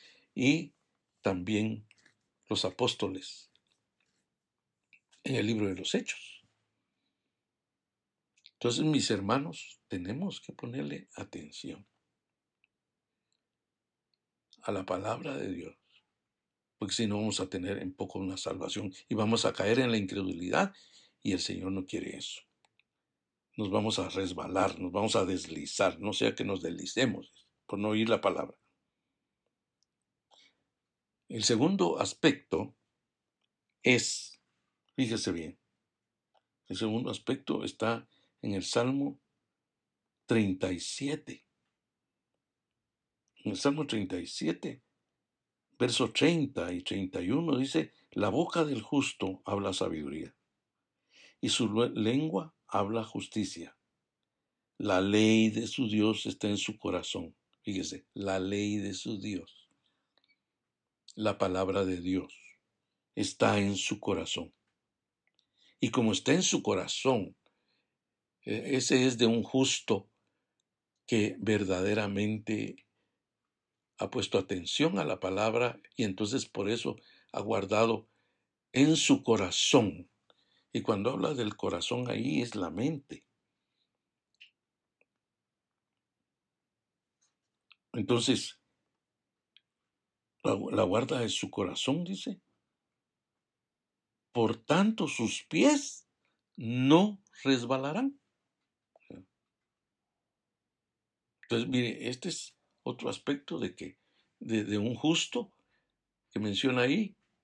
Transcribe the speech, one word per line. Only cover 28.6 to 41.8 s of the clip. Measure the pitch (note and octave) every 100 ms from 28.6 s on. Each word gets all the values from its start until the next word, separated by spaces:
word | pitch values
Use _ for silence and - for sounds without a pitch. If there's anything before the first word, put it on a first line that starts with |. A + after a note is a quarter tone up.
| _ _ _ _ _ _ _ _ _ _ _ _ _ _ _ _ _ _ _ _ _ _ _ _ _ _ -
El | A2+
segundo | G#2 A2+ D#3+ G3 - -
aspecto | - - D3+ - - D#2+ A2 - _ _ _ _ _ _ _ _ _ _
es, | A#2+ A#2+ - - - - _ _ _ _ _ -
fíjese | A#2+ A2+ G#2+
bien, | E2+ D#2 - _ _ _ _ _ _ _ _ _ _ -
el | F#2
segundo | A2 A2 C3
aspecto | - - C3+ - - -
está | - A2 A#2 - _ _ _
en | A2
el | G2+
Salmo | F2+ A#2+ B2 C#3 C#3+ C#3 _ _ _ _ _ _ _ _ _ _ -
treinta | A#2 G2+ F#2 F#2+
y | F2
siete. | - - C#3 D3+ C3+ - _ _ _ _